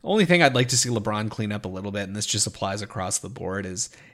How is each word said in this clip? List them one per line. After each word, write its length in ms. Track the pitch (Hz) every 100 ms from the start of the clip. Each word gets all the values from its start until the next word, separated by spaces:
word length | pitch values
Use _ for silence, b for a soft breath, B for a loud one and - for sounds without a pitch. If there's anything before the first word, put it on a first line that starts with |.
only 220 | - 214 170
thing 180 | 175
I'd 100 | 151
like 140 | 123 123
to 100 | 120
see 120 | 123
LeBron 420 | 117 107 107 107
clean 200 | - 104
up 140 | 104 95
a 20 |
little 220 | 92 101
bit, 140 | 101
and 120 | 95 104
this 120 | 101
just 180 | 107 101
applies 380 | - 98 101
across 340 | 101 - 92 -
the 120 | 95
board, 360 | 123 87 98 95
is, 240 | 92 - B B